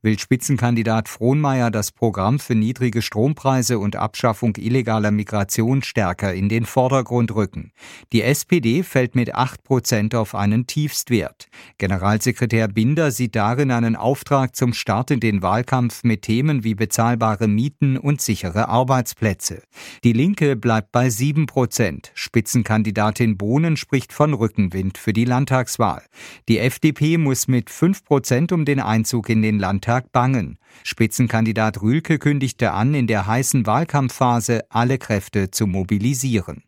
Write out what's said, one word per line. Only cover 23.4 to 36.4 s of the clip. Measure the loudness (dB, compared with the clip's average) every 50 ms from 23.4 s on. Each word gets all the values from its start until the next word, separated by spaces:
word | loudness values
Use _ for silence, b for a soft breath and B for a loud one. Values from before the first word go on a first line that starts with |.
| -2 0 0 0 2 0 -2
spricht | -2 -2 _ -2 -2 -2 -4
von | 0 0 2 2 2
Rückenwind | 0 -2 0 2 0 0 0 0 -2 -4 -4 -6
für | -4 -4 -2 0
die | 0 2
Landtagswahl. | 2 2 0 0 2 0 0 0 -2 -2 0 0 0 0 -4 -10 B B B B B B B B 0
Die | 2
F | 2 2 -2 0 2
D | 0 0 2
P | 2 0 2 2
muss | 2 2 0 0 0 0
mit | 0 0 0 -2 -4
fünf | -2 0 2 2 2 -2 _
Prozent | _ 0 0 2 0 0 0 2 0
um | 0 0 0
den | 0 0 0
Einzug | 0 0 0 0 0 0 -2 -4 -2 2
in | 2 2
den | 2 2 0 0
Landtag | 0 0 -2 -2 0 0 0 0 -2 _
bangen. | 0 2 2 2 0 0 -2 -6 -10 b b b b b b
Spitzenkandidat | -12 0 0 0 0 2 0 0 2 2 2 2 2 0 0 0 -2 -2 0
Rühlke | 0 0 0 0 0 0 -2
kündigte | 0 2 0 0 0 -2 -4 -2 -2 -2 0
an, | 0 0 0 2 2
in | 2 0
der | 2 0 0 0
heißen | 0 0 0 0 2 0 0 2
Wahlkampfphase | 2 2 0 0 0 0 0 0 0 0 0 2 2 2 2 0 0 -2 -2 -2 _
alle | 0 0 2 2 0
Kräfte | -2 -2 -2 -2 -2 -2 -2 -2 -2 -2 0
zu | -2 -2 -2
mobilisieren. | 0 0 -2 -2 0 0 0 0 0 -2 -2 -2 -2 -2 -2